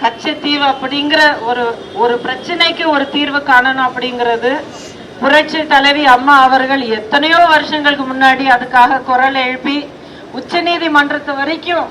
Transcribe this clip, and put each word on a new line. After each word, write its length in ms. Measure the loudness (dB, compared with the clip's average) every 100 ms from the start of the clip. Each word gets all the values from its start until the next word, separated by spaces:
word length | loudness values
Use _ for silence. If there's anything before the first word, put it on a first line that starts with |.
கச்சத்தீவு 640 | -6 -4 -6 -6 -4 0 0
அப்படிங்கிற 760 | -2 -4 -4 -2 2 2 2
ஒரு, 200 | -4 -4 -4 -6 -10
ஒரு 260 | -2 -2 -2
பிரச்சனைக்கு 640 | -4 -8 -6 -2 -2 0 0
ஒரு 240 | 0 -2
தீர்வு 280 | -2 -2 -2
காணணும் 500 | 2 4 4 0 -2
அப்படிங்கிறது 640 | -2 -6 -2 -2 0 -2 -4 -6 -14 -16 -18 -18 -4
புரட்சி 460 | 2 2 2 -2 0
தலைவி 380 | 2 4 4 4
அம்மா 280 | 4 6 6
அவர்கள் 380 | 6 4 2 -2
எத்தனையோ 580 | -2 -4 -2 -2 2 4 4
வருஷங்களுக்கு 580 | 4 2 -2 0 -2
முன்னாடி 400 | -4 0 2 2 2
அதுக்காக 520 | 0 2 4 4 2
குரல் 340 | -2 0 0
எழுப்பி 420 | 0 -4 -4 -4 -6 -6 -14 -20 -20 -16 -14
உச்சநீதிமன்றத்து 1000 | -6 -4 -2 -2 0 2 2 -2 -6 -6
வரைக்கும் 520 | -4 -6 -4 -4 -4